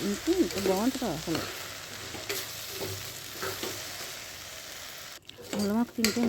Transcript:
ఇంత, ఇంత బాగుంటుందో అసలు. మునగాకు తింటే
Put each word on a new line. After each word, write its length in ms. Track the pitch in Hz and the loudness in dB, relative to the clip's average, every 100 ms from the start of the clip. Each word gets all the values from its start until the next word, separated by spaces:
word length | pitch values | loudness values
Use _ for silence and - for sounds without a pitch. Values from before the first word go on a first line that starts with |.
| 190 | 0
ఇంత, 200 | 202 320 370 | 2 4 6
ఇంత 140 | 202 190 190 | 4 4 4
బాగుంటుందో 420 | 185 240 254 226 156 | 6 4 2 0 0
అసలు. 220 | 170 147 - - - - - - - - - - - - - - - - - - - - 381 - - - - - - - - - - - - - - - - - - - - | 0 0 0 -6 -8 -8 -8 -8 -8 -6 -4 -2 -4 -6 -6 -4 -2 -4 -6 -8 -8 -4 -4 -2 -4 -4 -6 -6 -8 -8 -10 -10 -10 -10 -10 -10 -10 -10 -12 -12 -14 -14 -2
మునగాకు 380 | 202 202 220 240 - | 2 6 6 4 4
తింటే 240 | 214 233 | 4 6